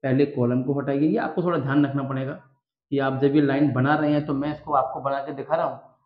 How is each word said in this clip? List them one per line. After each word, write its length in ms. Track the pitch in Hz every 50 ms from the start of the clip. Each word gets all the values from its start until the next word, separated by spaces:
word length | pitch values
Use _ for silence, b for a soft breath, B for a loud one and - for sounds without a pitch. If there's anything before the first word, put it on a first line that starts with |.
| -
पहले 220 | 135 127 135 143
कॉलम 360 | 143 - - 123 120 123 127 127
को 160 | 127 143 139
हटाइए। 280 | 127 139 139 139 147 160
ये 100 | 190 226
आपको 260 | 220 - - - 165
थोड़ा 140 | 175 170 160
ध्यान 260 | 127 135 135 147 147
रखना 180 | 139 135 143 135 127
पड़ेगा 240 | 135 131 135 143 151 190 - _ _ _ _ _ _ _ _ _
कि 80 | 143 139
आप 200 | 135 135 131 127
जब 140 | 135 143 139
ये 60 | 151
line 300 | 147 139 135 147 147 147 120
बना 220 | 127 127 139 151
रहे 160 | 151 151 147
हैं 140 | 147 147 143
तो 80 | 151 143
मैं 200 | 135 143 151 147
इसको 200 | - - 160 147
आपको 280 | 135 131 - - -
बना 180 | 131 135 139 139 139
के 80 | 139 143
दिखा 200 | 135 131 135 151
रहा 100 | 165 170
हूँ 140 | 143 - 120 - - _ _ _